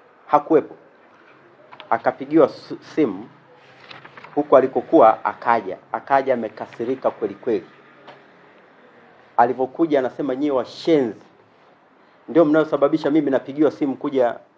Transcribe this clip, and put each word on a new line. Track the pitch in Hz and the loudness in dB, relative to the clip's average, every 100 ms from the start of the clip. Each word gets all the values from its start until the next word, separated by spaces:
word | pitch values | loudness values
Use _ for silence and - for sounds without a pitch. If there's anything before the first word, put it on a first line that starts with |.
| _ _ - | _ _ 0
hakuwepo. | 147 - 156 - - - _ _ _ - - - _ - - - | 0 4 0 0 -12 -20 _ _ _ -20 -20 -20 _ -20 -18 -6
Akapigiwa | 117 131 - 135 156 127 | -2 -2 -6 0 4 4
su-, | - - 131 - - | 2 -16 -16 -10 -2
simu | 139 95 127 - _ - - - - - - - - - | -2 -2 -12 -20 _ -20 -20 -20 -20 -20 -20 -20 -10 -6
huku | 147 139 | 4 4
alikokuwa, | 131 131 - 160 113 - - | 4 -2 2 6 6 4 -2
akaja. | 104 127 117 95 87 - | -6 -2 -2 -2 -12 -10
Akaja | 110 - 139 131 | -10 -2 -2 0
amekasirika | 123 110 - 117 - 117 131 120 | -4 -4 -10 -16 -10 -6 -4 -4
kweli | - 107 98 | -4 -8 -6
kweli. | - 104 - - - - - - - - - - _ _ - - - _ - - | -4 -4 -4 -20 -20 -20 -20 -20 -20 -20 -20 -20 _ _ -20 -20 -20 _ -12 -2
Alivyokuja | 123 123 127 - 165 147 | 0 0 -4 -2 0 0
anasema, | 127 - 143 127 | -2 -6 -6 -4
"Nyie | 147 | -2
washenzi | 131 113 - - 156 120 95 - _ _ _ _ _ _ _ _ _ - | -2 -4 -8 0 0 0 -6 -18 _ _ _ _ _ _ _ _ _ -4
ndio | 139 156 | 2 4
mnayosababisha | 156 156 143 143 156 151 | 2 2 0 0 0 0
mimi | 151 139 | 0 0
napigiwa | 131 - 139 147 | -2 -4 -2 -2
simu | - 143 127 | 0 -4 -4
kuja | 147 135 120 113 - | -4 0 0 -2 -16